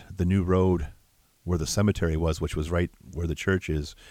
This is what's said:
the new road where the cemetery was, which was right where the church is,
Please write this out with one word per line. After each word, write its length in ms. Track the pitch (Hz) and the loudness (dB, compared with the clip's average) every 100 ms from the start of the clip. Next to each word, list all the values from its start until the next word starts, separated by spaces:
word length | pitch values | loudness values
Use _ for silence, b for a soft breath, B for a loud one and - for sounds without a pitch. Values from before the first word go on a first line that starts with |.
| - | -12
the 100 | 92 | -2
new 180 | 90 98 | 2 2
road 440 | 90 92 92 87 80 - _ _ _ _ | 4 4 4 2 -2 -12 _ _ _ _
where 140 | - 87 | -4 -2
the 80 | 76 | 0
cemetery 500 | - 104 - 85 80 | 2 2 2 0 0
was, 240 | 82 78 | 0 0
which 160 | 76 78 | -2 -4
was 140 | 78 | -2
right 200 | 87 87 - - | -2 -2 -4 -14
where 140 | - 85 | -6 -4
the 80 | |
church 340 | 78 - 95 - | -2 0 0 0
is, 260 | 78 73 - B | -4 -4 -12 B